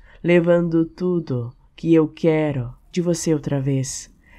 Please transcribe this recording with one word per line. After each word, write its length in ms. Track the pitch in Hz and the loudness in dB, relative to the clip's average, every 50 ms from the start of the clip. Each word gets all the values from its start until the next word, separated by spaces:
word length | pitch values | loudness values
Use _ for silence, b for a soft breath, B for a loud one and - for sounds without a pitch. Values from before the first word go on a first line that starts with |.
| b b b b | b b b b
levando 640 | - 170 175 175 170 175 175 175 175 170 160 165 165 | 0 2 2 4 4 4 2 2 2 2 0 0 0
tudo 680 | 165 - - 180 180 180 170 151 - 131 123 117 120 - _ _ _ _ | 0 -4 -6 -4 -2 -2 -2 -4 -4 -6 -6 -6 -10 -14 _ _ _ _
que 160 | - - 165 | -6 0 4
eu 160 | 165 160 156 151 | 4 4 4 2
quero 640 | - - - 165 156 156 156 151 139 131 120 123 - _ _ _ | -2 0 0 2 2 2 0 -2 -2 -4 -6 -8 -12 _ _ _
de 120 | - 180 | -6 -4
você 320 | 170 175 170 - - 170 156 | -2 -2 -2 -2 0 -2 -2
outra 260 | 147 - - 143 139 | -2 -2 -4 -4 -2
vez? 500 | 131 143 135 135 131 - - - - - _ b b b b | -2 -2 -2 -2 -4 -6 -8 -14 -16 -18 _ b b b b